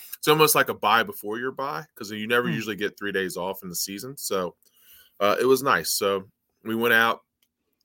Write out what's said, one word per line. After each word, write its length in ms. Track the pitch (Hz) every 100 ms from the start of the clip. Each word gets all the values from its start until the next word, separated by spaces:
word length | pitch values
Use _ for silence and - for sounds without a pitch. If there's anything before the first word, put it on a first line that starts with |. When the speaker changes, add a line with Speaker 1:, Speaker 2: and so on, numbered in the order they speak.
| - -
Speaker 1:
it's 80 | -
almost 300 | 151 151 151
like 120 | 131
a 60 |
bye 300 | 98 104 113
before 340 | 101 - 104 113
your 140 | 131
bye 320 | 135 135 156 156
'cause 160 | - 104
you 160 | 107 110
never 220 | 120 123
Speaker 2:
Hmm. 60 |
Speaker 1:
usually 200 | 143 107
get 240 | 95 101 -
three 140 | 104
days 240 | 95 92 87
off 260 | 92 95
in 60 | 92
the 80 | 85
season. 400 | - 98 127 143
So, 400 | - 98 87 - _ _ _ - _ -
uh, 160 | 101 -
it 40 |
was 180 | 123 131
nice. 300 | 135 90 82
So 360 | - 101 98 101 _ _ _
we 100 | 107
went 180 | 113 117
out, 300 | 113 113 - _ _ _ _ _ _